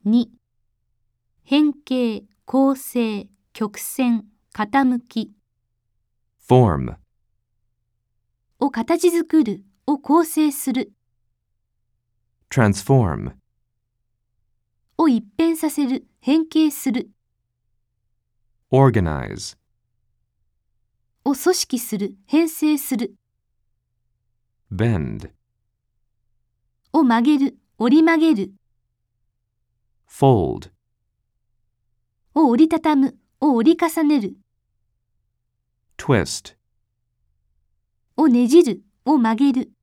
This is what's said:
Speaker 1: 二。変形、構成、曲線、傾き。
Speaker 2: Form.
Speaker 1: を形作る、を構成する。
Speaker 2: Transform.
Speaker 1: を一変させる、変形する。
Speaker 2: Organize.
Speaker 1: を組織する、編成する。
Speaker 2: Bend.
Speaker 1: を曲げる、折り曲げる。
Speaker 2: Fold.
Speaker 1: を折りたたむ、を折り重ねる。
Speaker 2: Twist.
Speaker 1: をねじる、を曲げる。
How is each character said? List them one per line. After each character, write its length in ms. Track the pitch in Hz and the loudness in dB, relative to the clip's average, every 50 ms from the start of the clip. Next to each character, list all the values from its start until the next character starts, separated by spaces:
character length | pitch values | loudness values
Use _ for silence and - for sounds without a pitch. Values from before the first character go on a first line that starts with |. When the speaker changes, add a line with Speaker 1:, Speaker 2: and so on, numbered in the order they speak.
| _ | _
Speaker 1:
二。 280 | 208 226 247 226 - _ _ _ _ _ _ _ _ _ _ _ _ _ _ _ _ _ _ _ _ _ _ _ | 0 0 0 0 -2 _ _ _ _ _ _ _ _ _ _ _ _ _ _ _ _ _ _ _ _ _ _ _
変 280 | _ 277 294 302 294 | _ 0 2 2 0
形、 520 | 277 - _ - 262 254 247 233 214 202 - _ _ _ _ | -2 -6 _ -6 -4 -2 -2 -4 -4 -8 -14 _ _ _ _
構 300 | - - 269 269 269 269 | -4 0 2 2 2 0
成、 540 | 269 - - - 247 233 220 214 202 - _ _ _ _ _ | -4 -8 -6 -4 -4 -4 -2 -6 -8 -12 _ _ _ _ _
曲 260 | _ - 220 208 214 - | _ -8 -8 -8 -8 -12
線、 460 | - - - - 262 247 233 220 208 _ _ _ _ _ | -14 -12 -4 -2 0 0 0 -2 -4 _ _ _ _ _
傾 460 | _ - 196 202 - 277 277 254 247 240 | _ -8 -8 -2 0 0 0 0 -2 -2
き。 320 | - _ - 226 214 - _ _ _ _ _ _ _ _ _ _ _ _ _ _ _ _ _ _ _ _ _ _ _ | -6 _ -8 -8 -8 -8 _ _ _ _ _ _ _ _ _ _ _ _ _ _ _ _ _ _ _ _ _ _ _
Speaker 2:
Form. 520 | - 123 127 123 101 80 69 64 60 58 _ _ _ _ _ _ _ _ _ _ _ _ _ _ _ _ _ _ _ _ _ _ _ _ _ _ _ _ _ _ _ _ _ | 2 2 4 4 2 0 -2 -6 -8 -12 _ _ _ _ _ _ _ _ _ _ _ _ _ _ _ _ _ _ _ _ _ _ _ _ _ _ _ _ _ _ _ _ _
Speaker 1:
を 140 | 294 285 | -4 -4
形 400 | 269 233 226 - 330 330 359 349 | -4 -6 -4 -2 -2 0 0 0
作 320 | 339 339 320 - - 320 269 | 0 0 -4 0 2 2 2
る、 180 | 220 196 - - _ _ _ _ | 0 -4 -8 -12 _ _ _ _
を 140 | - 294 277 | -4 -4 -4
構 240 | - - 285 339 330 | 0 0 2 2 2
成 260 | 320 - 311 302 294 | 0 -2 -2 -2 -2
す 220 | 277 - - 269 | -2 -4 -6 -4
る。 180 | 233 262 - - _ _ _ _ _ _ _ _ _ _ _ _ _ _ _ _ _ _ _ _ _ _ _ _ _ _ _ _ _ _ _ _ | -4 -4 -6 -8 _ _ _ _ _ _ _ _ _ _ _ _ _ _ _ _ _ _ _ _ _ _ _ _ _ _ _ _ _ _ _ _
Speaker 2:
Transform. 880 | - 139 113 104 98 - - - 135 131 113 87 71 53 52 65 - _ _ _ _ _ _ _ _ _ _ _ _ _ _ _ _ _ _ _ _ _ _ _ _ _ _ _ _ _ _ _ _ | 0 2 2 2 0 -2 -2 0 2 2 2 0 -4 -6 -8 -12 -14 _ _ _ _ _ _ _ _ _ _ _ _ _ _ _ _ _ _ _ _ _ _ _ _ _ _ _ _ _ _ _ _
Speaker 1:
を 120 | - 330 311 | 0 0 2
一 160 | 240 220 - - _ - | 2 0 -4 -8 _ -2
変 180 | 330 330 330 | -2 -2 -2
さ 140 | 320 - 302 | -2 -4 -4
せ 160 | - 302 285 | -2 -2 -2
る、 220 | 247 269 - - _ _ _ | -2 -4 -6 -8 _ _ _
変 260 | _ 247 285 320 320 | _ 0 0 0 0
形 280 | 320 - 311 311 302 | 0 0 0 0 0
す 180 | 285 - - 269 | -2 -4 -6 -6
る。 200 | 214 247 - - _ _ _ _ _ _ _ _ _ _ _ _ _ _ _ _ _ _ _ _ _ _ _ _ _ _ _ _ _ _ _ _ | -4 -4 -8 -10 _ _ _ _ _ _ _ _ _ _ _ _ _ _ _ _ _ _ _ _ _ _ _ _ _ _ _ _ _ _ _ _
Speaker 2:
Organize. 840 | - 131 139 131 113 113 90 80 76 69 60 50 52 - - - - _ _ _ _ _ _ _ _ _ _ _ _ _ _ _ _ _ _ _ _ _ _ _ _ _ _ _ _ _ _ _ _ _ _ | 2 4 4 4 2 2 -2 -2 -4 -6 -8 -10 -12 -14 -16 -18 -18 _ _ _ _ _ _ _ _ _ _ _ _ _ _ _ _ _ _ _ _ _ _ _ _ _ _ _ _ _ _ _ _ _ _
Speaker 1:
を 100 | 269 285 | -4 -4
組 200 | 269 - 349 370 | -2 -2 -2 -2
織 240 | - - _ - 240 | -2 -4 _ -6 -8
す 180 | - - 214 | -6 -8 -8
る、 200 | 190 202 190 196 _ _ | -6 -6 -8 -10 _ _
編 220 | _ - 311 339 320 | _ 0 0 0 0
成 280 | - - 302 302 302 | -2 -4 -2 -2 -2
す 200 | 277 - - 262 | -2 -4 -6 -6
る。 180 | 208 233 - - _ _ _ _ _ _ _ _ _ _ _ _ _ _ _ _ _ _ _ _ _ _ _ _ _ _ _ _ _ _ _ | -6 -6 -8 -10 _ _ _ _ _ _ _ _ _ _ _ _ _ _ _ _ _ _ _ _ _ _ _ _ _ _ _ _ _ _ _
Speaker 2:
Bend. 580 | 95 90 107 120 110 87 71 62 53 52 - - _ _ _ _ _ _ _ _ _ _ _ _ _ _ _ _ _ _ _ _ _ _ _ _ _ _ _ _ _ _ _ _ | -6 -4 -2 -2 0 -2 -4 -6 -8 -12 -14 -16 _ _ _ _ _ _ _ _ _ _ _ _ _ _ _ _ _ _ _ _ _ _ _ _ _ _ _ _ _ _ _ _
Speaker 1:
を 120 | - 311 311 | 0 2 2
曲 180 | 247 226 233 | 4 2 2
げ 160 | 233 285 302 269 | 4 2 2 2
る、 200 | 277 262 - _ _ _ _ _ | 0 -2 -4 _ _ _ _ _
折 180 | 220 247 277 320 | 0 4 4 6
り 40 | |
曲 160 | 320 330 330 311 | 6 4 4 4
げ 160 | 320 320 302 | 2 2 2
る。 180 | 202 190 190 - _ _ _ _ _ _ _ _ _ _ _ _ _ _ _ _ _ _ _ _ _ _ _ _ _ _ _ _ _ _ _ | 0 -2 -8 -10 _ _ _ _ _ _ _ _ _ _ _ _ _ _ _ _ _ _ _ _ _ _ _ _ _ _ _ _ _ _ _
Speaker 2:
Fold. 640 | - - 143 139 127 101 85 65 - 50 - - _ _ _ _ _ _ _ _ _ _ _ _ _ _ _ _ _ _ _ _ _ _ _ _ _ _ _ _ _ _ _ _ _ | -4 2 2 4 4 4 0 -2 -6 -8 -12 -20 _ _ _ _ _ _ _ _ _ _ _ _ _ _ _ _ _ _ _ _ _ _ _ _ _ _ _ _ _ _ _ _ _
Speaker 1:
を 140 | 294 320 254 | 2 2 2
折 160 | 233 254 320 | 4 4 2
り 40 | 320 | 2
た 120 | 330 320 | 2 -2
た 160 | 320 330 302 | 0 0 2
む、 200 | 269 269 - - _ _ _ _ _ | 2 0 0 -2 _ _ _ _ _
を 140 | 269 302 262 | 0 0 2
折 220 | 226 226 302 339 | 4 4 2 2
り 20 | 339 | 2
重 220 | 349 320 - 330 | -2 -4 -2 -2
ね 180 | 311 294 302 269 | 0 2 0 0
る。 140 | 202 185 - _ _ _ _ _ _ _ _ _ _ _ _ _ _ _ _ _ _ _ _ _ _ _ _ _ _ _ _ _ _ _ _ | -2 -4 -10 _ _ _ _ _ _ _ _ _ _ _ _ _ _ _ _ _ _ _ _ _ _ _ _ _ _ _ _ _ _ _ _
Speaker 2:
Twist. 600 | - - - 135 104 76 - - - _ - _ _ _ _ _ _ _ _ _ _ _ _ _ _ _ _ _ _ _ _ _ _ _ _ _ _ _ _ _ _ _ _ _ | -12 -2 0 0 0 0 -4 -8 -14 _ -20 _ _ _ _ _ _ _ _ _ _ _ _ _ _ _ _ _ _ _ _ _ _ _ _ _ _ _ _ _ _ _ _ _
Speaker 1:
を 100 | - 311 | 0 2
ね 220 | 302 240 240 247 226 | 2 4 2 2 6
じ 160 | 277 349 339 | 6 6 6
る、 180 | 254 185 - _ _ _ _ _ | 4 -2 -6 _ _ _ _ _
を 120 | 254 311 | 0 0
曲 200 | 285 233 226 226 | 2 2 0 0
げ 160 | 214 277 277 | 0 0 0
る。 180 | 247 262 - - _ _ | 0 -2 -4 -6 _ _